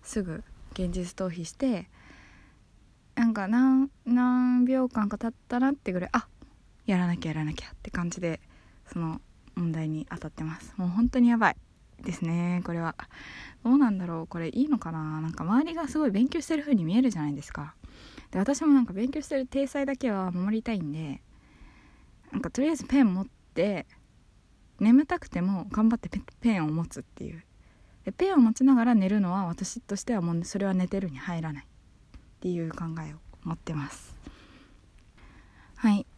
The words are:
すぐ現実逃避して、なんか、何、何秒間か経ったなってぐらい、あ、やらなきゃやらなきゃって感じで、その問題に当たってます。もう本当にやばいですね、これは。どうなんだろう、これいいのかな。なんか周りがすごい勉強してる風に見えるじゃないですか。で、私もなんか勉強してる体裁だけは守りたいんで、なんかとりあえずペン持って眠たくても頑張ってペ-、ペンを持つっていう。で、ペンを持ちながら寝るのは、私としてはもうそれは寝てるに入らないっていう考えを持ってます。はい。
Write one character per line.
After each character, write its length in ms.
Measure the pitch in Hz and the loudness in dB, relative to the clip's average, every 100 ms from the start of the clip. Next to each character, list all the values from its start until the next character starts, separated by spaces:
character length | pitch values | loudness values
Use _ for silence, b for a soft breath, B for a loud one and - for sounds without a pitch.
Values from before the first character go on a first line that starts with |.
す 200 | - 220 | -6 -6
ぐ 200 | 180 156 - - - | -6 -8 -12 -20 -14
現 180 | - 180 | -6 -4
実 260 | 180 175 - | -4 -6 -6
逃 120 | 185 | -6
避 160 | 170 | -6
し 80 | 160 | -12
て、 360 | - 269 196 185 b b b b b b b _ _ _ _ _ | -4 -2 -2 -6 b b b b b b b _ _ _ _ _
な 120 | - 233 | 0 2
ん 80 | |
か、 140 | 220 190 | 2 0
何、 420 | 233 262 262 277 _ - | 4 4 4 2 _ 0
何 580 | 240 247 254 254 247 | 2 4 4 4 4
秒 240 | 247 262 254 | 4 2 0
間 200 | 226 208 | 0 -2
か 100 | 208 | -2
経 100 | 233 | -6
っ 40 | - _ | -8 _
た 120 | 247 | 0
な 120 | 262 | 0
っ 20 | |
て 180 | 285 - | 0 -4
ぐ 80 | 180 | -4
ら 60 | 180 | -2
い、 40 | |
あ、 140 | 240 - - - _ _ _ - | -2 -2 -20 -20 _ _ _ 0
や 100 | 185 | 2
ら 100 | 180 | 2
な 100 | 175 | -2
き 100 | 165 | -4
ゃ 20 | |
や 60 | |
ら 100 | 156 | -4
な 80 | 151 | -4
き 120 | 156 | -6
ゃ 40 | - | -12
っ 40 | - | -16
て 80 | - | -8
感 200 | - 175 | -4 -4
じ 100 | 175 | -4
で、 200 | 175 160 b b b b - | -6 -6 b b b b -12
そ 120 | - | -6
の 220 | 160 160 - - - | -6 -6 -12 -20 -14
問 160 | - 170 | -4 -4
題 180 | 160 156 | -2 -4
に 180 | 156 - | -6 -8
当 80 | 160 | -12
た 100 | 156 | -12
っ 20 | |
て 120 | - | -8
ま 160 | 160 160 | -10 -10
す。 140 | - - | -12 -6
も 100 | 180 | -2
う 20 | |
本 220 | 185 240 | 2 2
当 80 | 262 | 6
に 100 | 240 | 4
や 80 | 233 | 6
ば 140 | 196 | 4
い 60 | - - _ _ - | 2 -14 _ _ -12
で 100 | - | -8
す 120 | 170 | -4
ね、 380 | 165 170 175 175 | -2 0 0 -2
こ 80 | 175 | -2
れ 80 | 170 | -4
は。 160 | 165 - - B B B B B | -4 -6 -16 B B B B B
ど 80 | 226 | 2
う 80 | 269 | 6
な 120 | 254 | 4
ん 80 | 190 | 2
だ 80 | 175 | -4
ろ 160 | 165 | -6
う、 40 | 165 | -6
こ 120 | 170 | -6
れ 100 | 165 | -4
い 140 | - | 0
い 60 | 302 | 2
の 100 | 269 | 0
か 120 | 165 | 0
な。 300 | 165 156 156 | -6 -4 -4
な 80 | 160 | -6
ん 40 | |
か 120 | - | -4
周 200 | 160 233 | 2 2
り 100 | 320 | 2
が 120 | 330 285 | -4 -4
す 120 | 311 | 0
ご 80 | 294 | 2
い 40 | |
勉 180 | 196 254 | 4 2
強 120 | 330 | 0
し 60 | - | -2
て 100 | 320 | -4
る 60 | |
風 120 | 294 | 2
に 100 | 233 | 2
見 120 | 160 214 | 4 4
え 60 | |
る 80 | 254 | 2
じ 80 | 180 | 0
ゃ 40 | |
な 60 | 147 | -4
い 60 | |
で 80 | 147 | -6
す 100 | - | -10
か。 220 | - 147 - B B B B B | -12 -12 -16 B B B B B
で、 80 | 185 | -2
私 260 | 208 285 | 0 2
も 80 | 311 | 6
な 80 | 277 | 6
ん 60 | 233 | 4
か 80 | |
勉 160 | 190 247 | -2 -4
強 100 | 302 | -4
し 80 | - | -4
て 80 | 277 | -4
る 100 | 254 | -2
体 220 | 269 277 | -2 -2
裁 180 | 285 277 | -2 -4
だ 80 | |
け 160 | 269 254 | -2 -2
は 220 | 196 185 | -2 -2
守 240 | 180 190 220 | -2 -2 -2
り 60 | |
た 100 | 226 | -2
い 80 | 214 | -4
ん 100 | 151 | -4
で、 320 | 151 151 - _ b b b b b b b b b - | -6 -8 -10 _ b b b b b b b b b -10
な 60 | - | -8
ん 40 | |
か 80 | 170 | -4
と 120 | 233 | 0
り 60 | 294 | 0
あ 40 | |
え 40 | 311 | 0
ず 80 | |
ペ 180 | - 277 | 2 4
ン 100 | 226 | 6
持 100 | 185 | 4
っ 20 | |
て 60 | 190 _ _ - 196 180 - - _ _ _ _ _ _ _ - | -6 _ _ 0 0 0 -8 -20 _ _ _ _ _ _ _ 2
眠 260 | 214 254 294 | 6 8 6
た 120 | 349 | -4
く 100 | - | -4
て 140 | 175 | -2
も 240 | 180 190 190 | -2 -2 -2
頑 180 | 214 226 | 2 2
張 80 | 226 | 2
っ 20 | |
て 100 | - | -4
ペ-、 120 | 196 - - | -8 -10 -2
ペ 160 | 240 202 | 0 2
ン 80 | |
を 40 | 156 | 0
持 180 | 156 165 | -2 -4
つ 140 | - | -8
っ 20 | |
て 220 | - - | -14 -12
い 120 | - 165 | -12 -12
う。 80 | _ b b b b b | _ b b b b b
で、 80 | - | -12
ペ 180 | - 381 | -2 2
ン 40 | |
を 20 | 349 | 6
持 140 | 226 | 4
ち 100 | 233 | 6
な 100 | 262 | 6
が 100 | 254 233 | 6 6
ら 80 | |
寝 140 | 226 190 | 4 4
る 120 | 208 | 2
の 120 | 180 | 0
は、 140 | 190 180 | 0 -4
私 340 | 170 190 - | -6 -8 -10
と 160 | - 202 | -8 -8
し 80 | |
て 100 | - | -2
は 80 | 220 | -2
も 100 | 170 | 0
う 120 | 170 | -2
そ 140 | 175 196 | -4 -4
れ 80 | 196 | -2
は 80 | |
寝 140 | 185 180 | 0 0
て 100 | 196 | -2
る 120 | 190 | -4
に 80 | 131 | -8
入 240 | - 170 | -8 -6
ら 100 | 160 | -6
な 80 | 143 | -10
い 40 | |
っ 40 | - - _ _ _ - - - | -14 -20 _ _ _ -20 -20 -10
て 80 | 185 | -6
い 100 | 175 165 | -4 -4
う 40 | |
考 140 | - 165 160 156 | -6 -8 -8 -10
え 60 | |
を 60 | 156 - - | -14 -20 -14
持 120 | 165 | -10
っ 40 | 165 | -8
て 160 | - | -6
ま 160 | 156 139 | -6 -8
す。 260 | - - - B B B B B B _ - - b b b b b b - | -12 -18 -18 B B B B B B _ -20 -20 b b b b b b -2
は 160 | 220 | 2
い。 140 | 202 - | 2 -2